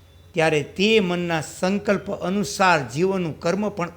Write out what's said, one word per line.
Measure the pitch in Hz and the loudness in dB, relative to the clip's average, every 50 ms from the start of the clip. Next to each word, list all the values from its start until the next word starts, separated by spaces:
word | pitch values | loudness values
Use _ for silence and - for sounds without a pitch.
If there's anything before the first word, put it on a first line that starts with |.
| - - - - - - - | -20 -20 -20 -20 -20 -8 -2
ત્યારે | 170 156 160 156 151 139 | 0 2 2 2 2 -2
તે | - - - 185 214 226 220 | -2 -2 0 2 4 6 4
મનના | 196 175 175 175 175 170 170 160 | 4 2 0 -2 -2 -2 -2 -4
સંકલ્પ | 147 - - - - 185 196 202 202 - 202 185 - - | -4 -6 -8 -4 -2 0 0 0 0 0 0 0 -2 -6
અનુસાર | 196 - - 175 190 208 196 - - - 196 185 175 156 139 117 | -8 -6 -4 -4 -2 -2 -2 -4 -2 2 4 4 4 4 2 -2
જીવોનું | 113 143 175 190 190 190 180 160 - - | -2 0 0 0 0 0 -2 -4 -6 -4
કર્મ | - 170 180 196 214 208 | -2 -2 0 0 -2 -4
પણ | 202 - 196 165 - | -4 -4 -6 -6 -4